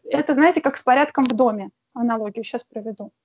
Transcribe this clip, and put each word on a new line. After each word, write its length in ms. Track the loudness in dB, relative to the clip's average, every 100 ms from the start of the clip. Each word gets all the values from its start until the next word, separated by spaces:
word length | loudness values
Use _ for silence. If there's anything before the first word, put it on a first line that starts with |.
| -4
это, 220 | -2 0 4
знаете, 260 | 4 4
как 160 | -2 0
с 60 |
порядком 420 | 2 4 2 0 0
в 100 | 2
доме, 340 | 0 0 -8 -16 _ -4
аналогию 480 | -2 -2 -4 -8 -8
щас 180 | -10 -10
приведу. 460 | -12 -12 -12 -16 _